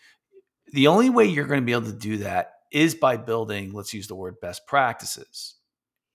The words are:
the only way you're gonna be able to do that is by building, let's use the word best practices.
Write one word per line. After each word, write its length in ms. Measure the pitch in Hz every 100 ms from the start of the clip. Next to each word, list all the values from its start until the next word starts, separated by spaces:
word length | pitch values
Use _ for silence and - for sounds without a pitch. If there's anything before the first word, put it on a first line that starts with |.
| _ _ _ _ _ _ _
the 160 | 143 139
only 220 | 185 254
way 140 | 240
you're 220 | 208 151 139
gonna 160 | 139
be 100 | 120
able 140 | 120 110
to 60 |
do 260 | 107 107 107
that 340 | 101 92 - - _
is 240 | 147 160
by 220 | 160 135 120
building, 560 | 117 113 107 104 98
let's 220 | 104 98
use 120 | 104 98
the 80 |
word 260 | 95 92 90
best 260 | 90 87 -
practices. 880 | 139 123 117 - - - - - - _ _ _ _ _